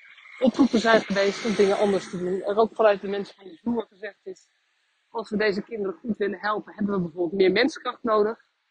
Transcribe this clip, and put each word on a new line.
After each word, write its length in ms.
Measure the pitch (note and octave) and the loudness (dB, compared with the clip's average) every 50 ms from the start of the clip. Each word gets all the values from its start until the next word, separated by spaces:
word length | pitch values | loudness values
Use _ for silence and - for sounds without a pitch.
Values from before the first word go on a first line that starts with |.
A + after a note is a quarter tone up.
| - - - - - - - - | -20 -20 -20 -20 -20 -20 -6 2
oproepen 400 | B3 B3 - - C#4 A#3 - G#3+ | 2 2 4 4 2 4 4 2
zijn 220 | G3+ A3+ A3+ G#3+ | 4 4 4 4
geweest 440 | - - F#3+ G3 G3 G3+ F#3+ - - | 2 0 0 0 0 0 0 -2 -4
om 100 | A#3 G3 | -2 2
dingen 220 | G#3+ G#3 F#3+ G3+ | 2 4 2 4
anders 320 | G3+ G#3+ G3+ G3 F3+ - - | 2 2 2 2 0 -2 -6
te 80 | - | -8
doen. 240 | F3 F3+ F3+ F#3+ F#3+ | -6 -4 -4 -4 -4
Er 160 | - - G3+ | -4 -2 2
ook 180 | G#3+ A3+ G#3+ - | 2 2 0 2
vanuit 260 | - A3 G#3+ G3+ F#3+ | 2 4 4 4 2
de 60 | - | -2
mensen 280 | F#3+ G3+ G3+ F#3+ - - | -6 -6 -6 -6 -8 -12
van 100 | _ - | _ -20
de 120 | F3+ - | -20 -20
vloer 280 | - - A#3+ A#3+ A3+ G#3 _ | -10 -6 -6 -6 -6 -6 _
gezegd 300 | G#3+ F#3 G#3 G3+ G3 _ - | _ -16 -16 -16 -16 _ -18
is: 240 | F#3+ F#3 _ _ _ _ _ _ _ _ _ _ _ _ _ _ _ | -18 -18 _ _ _ _ _ _ _ _ _ _ _ _ _ _ _
"Als 200 | - - - - | -10 -10 -8 -4
we 80 | G#3+ | -2
deze 240 | G3 G#3+ G#3+ F#3 G3+ | 0 0 0 0 -2
kinderen 380 | - - A#3 G#3+ G3 F#3+ E3+ - | -6 -8 -8 -6 -6 -6 -8 -8
goed 180 | - A#3+ G#3 | -6 -6 -4
willen 220 | - G3+ G3+ G3+ F3+ | -2 -2 -4 -4 -4
helpen, 340 | G#3 G#3 G#3+ G3 - - - | -4 -4 -4 -4 -6 -10 -8
hebben 220 | - G#3 G3+ G3+ | -6 -4 -2 -2
we 60 | F#3+ | -2
bijvoorbeeld 400 | F3 E3 D3+ F3+ F3 D#3+ F3 G3 | -2 -4 -4 -4 -4 -2 2 2
meer 100 | F#3+ F#3 | 4 4
menskracht 520 | F#3 G#3+ B3 D#4+ - - - B3 A#3+ - - | 4 4 2 0 -2 -4 -10 -10 -10 -6 -2
nodig. 360 | A3+ G#3+ G#3+ G#3 G#3+ A3+ _ _ _ _ _ _ _ | 0 2 2 2 0 -2 _ _ _ _ _ _ _